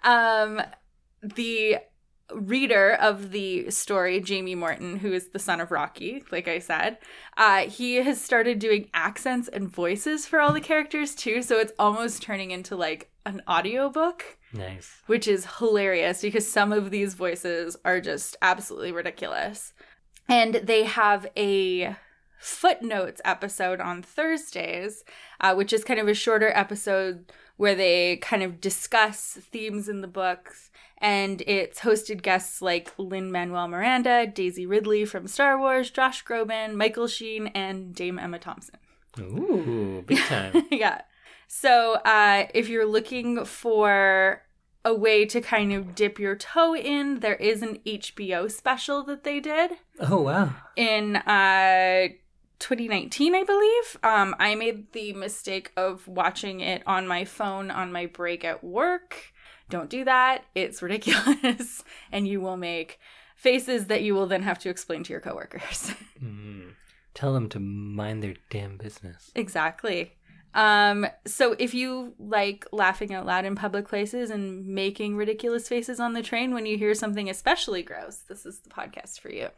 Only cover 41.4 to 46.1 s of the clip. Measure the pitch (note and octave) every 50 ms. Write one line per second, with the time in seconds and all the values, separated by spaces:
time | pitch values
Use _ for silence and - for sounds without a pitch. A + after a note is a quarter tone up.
41.4 | _ - - - - C4+ B3 A#3+ A#3 A3+ A3+ - - - A3 G#3+ G#3 G#3 G3+ G3+
42.4 | G3 - - A3+ A#3+ G#3+ A#3 A3+ A3 G#3+ G#3+ A3 A3 - C4 B3 A#3 A#3+ A#3+ A#3+
43.4 | - G#3 - - - A#3+ A3 G#3+ G#3+ G#3 G3+ G3 G3 F#3+ F#3+ F#3+ F#3+ F#3+ G3 -
44.4 | _ _ _ _ _ _ _ _ - A3+ A3+ A3 G3+ A3+ G#3+ G#3 G#3 G#3 - A#3+
45.4 | A#3 - - A3 G#3 G3+ G3+ G3 G3 F3+ F3 - G#3 G#3